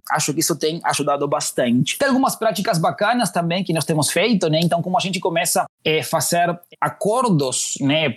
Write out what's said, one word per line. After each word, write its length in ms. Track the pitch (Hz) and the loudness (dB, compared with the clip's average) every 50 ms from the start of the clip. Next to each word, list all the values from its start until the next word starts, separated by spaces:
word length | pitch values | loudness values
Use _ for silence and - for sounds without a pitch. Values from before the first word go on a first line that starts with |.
| - - | -6 -4
Acho 240 | - 156 - 151 139 | -2 -2 0 -2 -2
que 60 | 160 | 0
isso 160 | 151 - 165 | 0 0 0
tem 260 | 139 - 156 170 170 - | 0 -2 -2 -2 -2 -2
ajudado 440 | - 139 - 147 147 143 143 143 | -2 -2 0 0 0 0 0 0
bastante. 720 | 143 156 147 - - - - 131 120 120 127 - - - - | 0 -2 -2 -4 -4 -2 0 2 2 4 2 2 0 0 0
Tem 80 | 277 | 0
algumas 280 | 277 247 262 262 220 - | 2 2 2 2 0 0
práticas 440 | - 226 226 220 208 185 175 170 160 | 0 0 0 0 0 0 0 0 0
bacanas 500 | 170 180 165 - 202 220 247 247 226 170 | 0 0 0 0 0 0 2 2 0 0
também 340 | - 180 170 165 170 196 185 | 0 -2 0 0 0 -2 -2
que 80 | - | -2
nós 140 | 165 160 - | -2 -2 0
temos 240 | - 160 151 135 - | 0 0 0 0 0
feito, 400 | - 170 196 247 233 180 175 160 | 0 2 2 2 2 2 2 2
né? 100 | 151 160 175 | 2 2 2
Então, 180 | 160 170 170 | 2 2 0
como 160 | - 180 185 | 0 0 0
a 20 | 170 | 0
gente 200 | 143 196 180 185 | 0 -2 -4 -2
começa 460 | - 185 165 175 180 - - 190 156 - _ _ - | -2 -2 0 0 0 0 0 -2 -2 -4 _ _ -2
a 180 | 160 156 156 - | 0 0 0 0
fazer 560 | - - 147 143 - 175 170 175 170 170 - - - - - | -2 -2 -2 0 0 2 2 2 0 -2 -4 -8 -14 -6 -4
acordos, 960 | 147 151 - - - 196 220 254 254 226 180 143 139 127 127 - - - - - | -4 -4 -2 -2 -2 0 2 2 2 2 2 2 2 0 -2 -4 -4 -4 -4 -2
né, 360 | 139 135 147 156 156 139 110 | 0 0 2 2 0 -2 -2